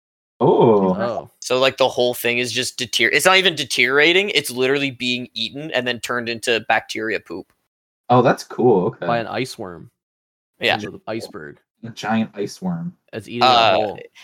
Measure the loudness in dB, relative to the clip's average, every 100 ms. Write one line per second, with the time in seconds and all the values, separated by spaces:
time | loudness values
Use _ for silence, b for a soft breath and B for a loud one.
0 | _ _ _ 0 2 6 6 6 2 0
1 | -4 -6 -10 _ -2 2 2 2 0 2
2 | 0 0 -2 -2 -2 -4 -6 -6 -4 0
3 | 2 4 4 4 2 -2 -4 0 2 4
4 | 4 4 2 -2 -2 -2 0 0 -2 -4
5 | -4 -4 -6 -10 -10 -10 -6 -4 -4 -6
6 | -6 -6 -6 -6 -2 -2 2 -2 -2 -8
7 | -6 -6 -6 -14 -14 _ _ _ _ _
8 | 2 4 4 0 -4 0 2 4 0 -6
9 | -4 -4 -4 -6 -8 -10 -14 -14 -20 _
10 | _ _ _ _ _ -4 0 0 -2 -12
11 | -10 -10 -10 -14 -16 -18 _ _ -18 -10
12 | -2 0 0 -4 -8 -6 -6 -4 -6 -12
13 | _ -14 -8 2 4 6 6 4 0 -6
14 | -16 b